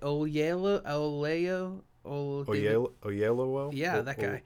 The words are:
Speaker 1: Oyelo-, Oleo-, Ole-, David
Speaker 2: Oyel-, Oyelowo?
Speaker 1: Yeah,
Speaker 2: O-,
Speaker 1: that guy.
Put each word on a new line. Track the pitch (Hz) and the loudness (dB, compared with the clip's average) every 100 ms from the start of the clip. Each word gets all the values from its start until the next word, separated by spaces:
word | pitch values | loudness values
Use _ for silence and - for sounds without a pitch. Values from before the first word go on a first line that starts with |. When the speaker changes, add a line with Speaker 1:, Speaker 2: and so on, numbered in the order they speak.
Speaker 1:
Oyelo-, | 143 147 151 151 156 180 196 196 - | -2 0 0 2 2 2 2 2 0
Oleo-, | 147 151 147 147 165 180 185 185 190 - _ - | -2 0 0 0 0 0 -2 -4 -8 -14 _ -8
Ole-, | 143 143 139 139 | -4 -4 -4 0
David | 104 104 110 | 2 4 2
Speaker 2:
Oyel-, | 123 - | 2 -4
Oyelowo? | 107 101 107 123 131 135 139 | -4 2 2 4 2 0 -2
Speaker 1:
Yeah, | 139 170 147 | -2 0 0
Speaker 2:
O-, | |
Speaker 1:
that | 123 131 | -2 -4
guy. | 113 202 | -4 -4